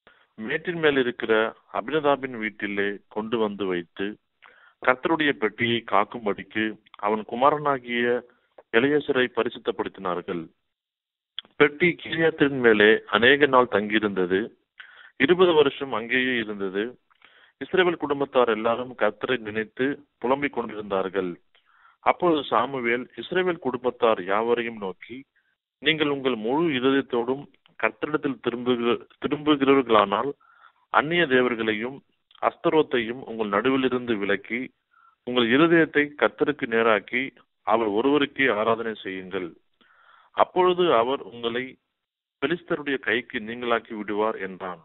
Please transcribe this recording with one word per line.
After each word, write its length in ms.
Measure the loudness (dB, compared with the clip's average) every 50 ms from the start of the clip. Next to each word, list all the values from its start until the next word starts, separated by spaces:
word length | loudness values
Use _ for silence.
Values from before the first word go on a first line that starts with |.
| _ _ _ _ _ _ _
மேட்டின் 440 | -12 -8 -6 -6 -6 -6 -6 -4 0
மேல் 180 | 2 2 4
இருக்கிற 580 | 2 2 0 -2 -4 0 2 2 2 2 0 -4 _ _ _ -8
அபினதாபின் 680 | -6 -4 -2 -2 0 2 2 2 2 0 -6 -8 -6
வீட்டிலே 600 | -6 -6 -6 -6 -8 -6 -4 -2 -2 -2 -4 -8 _ _
கொண்டு 300 | -8 -8 -6 -4 -2 -2
வந்து 280 | -2 -2 -2 -4 -4
வைத்து, 500 | -4 -4 -4 -6 -8 -8 -8 -8 -8 -8 -10 _ _ _ _ _ -20 _ _ _ _ _ _ 0
கர்த்தருடைய 460 | 0 2 2 0 -2 0 0 2 0 0
பெட்டியை 520 | 0 -2 -4 -2 -2 -2 0 0 -2 -2 0
காக்கும்படிக்கு 760 | 0 0 0 0 -4 -6 -4 -4 -4 -4 -8 -8 -4 -4 -4 -4 -4 -8 _ _ -12
அவன் 280 | -6 -2 -2 -2 -2 -4
குமாரனாகிய 1000 | -6 -2 2 2 2 2 2 0 -2 -2 -4 -4 -6 -4 -2 0 0 0 -2 -4 -10 _ _ _ _ _ -20 -8 _ 0
எலியேசரை 540 | 2 2 4 2 0 0 0 0 0 0 0 0
பரிசுத்தப்படுத்தினார்கள். 1080 | -2 -4 -4 -6 -8 -6 -6 -4 -4 -4 -6 -8 -8 -6 -4 -4 -4 -4 -6 -6 -8 -8 -10 _ _ _ _ _ _ _ _ _ _ _ _ _ _ _ _ _ -16 -16 _ _
பெட்டி 400 | 2 2 2 2 2 2 2 2 0 -6
கீரியாத்தின் 560 | -6 -2 0 2 2 2 2 2 2 2 4
மேலே 420 | 6 6 6 8 8 6 6 4 2
அநேக 400 | 0 0 4 6 6 6 6 4
நாள் 220 | 6 6 6 4 4
தங்கியிருந்தது. 720 | 2 0 0 0 0 0 0 0 0 0 0 0 0 0 -2 -2 -8 _ _ _ _ -20 -20 -20 -20 -20 -20 -12 _
இருபது 360 | 0 2 4 4 6 6 6 6
வருஷம் 400 | 6 4 4 2 -4 -6 -6 -6
அங்கேயே 440 | -6 -4 -2 0 0 0 0 0
இருந்தது. 640 | -2 -2 -4 -6 -6 -6 -4 -2 -2 -4 -4 -6 _ _ _ _ _ _ -20 _ _ _ _ _ -14
இஸ்ரவேல் 360 | -10 -4 -2 0 0 0 -2
குடும்பத்தார் 520 | -2 -4 -4 -4 -4 -4 0 2 2 2 2
எல்லாரும் 460 | 2 0 0 0 -2 -2 -4 -8 -6
கர்த்தரை 440 | -2 -2 -2 -2 -2 -4 -4 -4 -4
நினைத்து 480 | -4 -6 -8 -8 -8 -8 _ -4 -4 -4 -4 -6 -12 _ _ _
புலம்பிக் 340 | -4 -2 -2 -2 -2 -4 -6
கொண்டிருந்தார்கள். 880 | -6 -8 -8 -8 -12 -8 -4 -4 -2 -2 -2 -4 -4 -4 -4 -6 -10 _ _ _ _ _ _ _ _ _ _ _ _
அப்பொழுது 440 | -2 -2 0 2 2 0 0 0 -2
சாமுவேல் 680 | 0 0 0 0 -2 -4 -4 -2 -2 -2 -2 -4 -8 _
இஸ்ரவேல் 420 | -14 -10 -6 -4 -2 -2 -2 -4 -4
குடும்பத்தார் 680 | -4 -6 -4 -4 -4 -4 -2 0 2 2 2 0 0
யாவரையும் 520 | -2 -2 0 0 0 0 -2 -2 -4 -8
நோக்கி, 480 | -10 -10 -10 -10 _ -16 -18 -18 -18 -18 _ _ _ _ _ _ _ _ _ _ _
"நீங்கள் 300 | -2 0 0 0 0 -2
உங்கள் 260 | -2 -2 -2 -2 -2
முழு 340 | -2 -2 -2 0 0 0 0
இதயத்தோடும் 760 | 0 0 2 2 2 2 0 0 -2 -2 0 -2 -4 -4 -6 -14 _ _ _ _ _ -4 -4
கர்த்தரிடத்தில் 580 | -4 -4 _ -8 -4 -4 -4 -2 -4 -6 -4
திரும்புகிற-, 680 | -4 -4 -4 -2 -2 -2 0 0 0 0 -2 -2 -4 -12 _ -10
திரும்புகிறவர்களானால், 1120 | -8 -6 -6 -2 0 0 0 2 4 4 4 4 4 4 4 4 4 4 0 -2 -2 -4 -8 _ _ _ _ _ _ _ _ _ _ _
அந்நிய 360 | 0 0 0 2 2 0 2
தேவர்களையும் 760 | 4 4 4 4 2 0 -2 -2 -2 -2 -2 -4 -8 -10 -12 -18 _ _ _ _ _ _ _ -2
அஸ்தரோத்தையும் 800 | -2 -2 -2 -2 0 2 2 2 2 0 -2 -2 -2 -6 -10 -10
உங்கள் 240 | -10 -6 -6 -4 0
நடுவிலிருந்து 640 | 0 0 2 2 2 2 0 0 -2 -2 -2 -2 -4
விலக்கி, 560 | -2 -2 -2 -2 -2 -4 -6 -8 -8 -8 -10 _ _ _ _ _ _ _ _ _ _ -10
உங்கள் 220 | -4 0 0 2
இருதயத்தை 600 | 4 4 4 6 6 6 4 4 4 2 0 0 -2 0
கர்த்தருக்கு 500 | 0 0 0 0 0 -2 -2 -2 -4 -4
நேராக்கி, 640 | -2 0 2 2 4 2 2 0 -4 -6 -6 -6 -6 -10 _ _ _ _ _ _
அவர் 240 | -2 0 0 0
ஒருவருக்கே 640 | 0 0 0 2 2 2 2 0 0 -2 0 0 0
ஆராதனை 460 | 0 0 0 0 0 0 -2 -6 -10
செய்யுங்கள். 580 | -10 -10 -12 -10 -10 -10 -8 -8 -8 -8 -8 -12 -16 _ _ _ _ _ _ _ _ _ _ -20 _ _ _ 0
அப்பொழுது 600 | 2 2 2 2 2 2 2 2 2 2 4 4
அவர் 260 | 4 2 2 -2 -6
உங்களை 560 | -8 -12 -12 -8 -6 -6 -4 -6 -8 -10 -12 _ _ _ _ _ _ _ _ _ _ _ _ _ -4
பெலிஸ்தருடைய 560 | -4 -4 -4 -6 -6 -6 -6 -4 -4 -6 -4
கைக்கு 400 | -2 -2 -2 -2 -2 -6 -10 -10
நீங்களாக்கி 560 | -8 -10 -10 -8 -4 -2 -2 -2 -2 -6 -10
விடுவார்" 420 | -10 -8 -4 -2 -2 0 -2 -2
என்றான். 420 | -4 -8 -10 -10 -10 -10 -12 -12 -12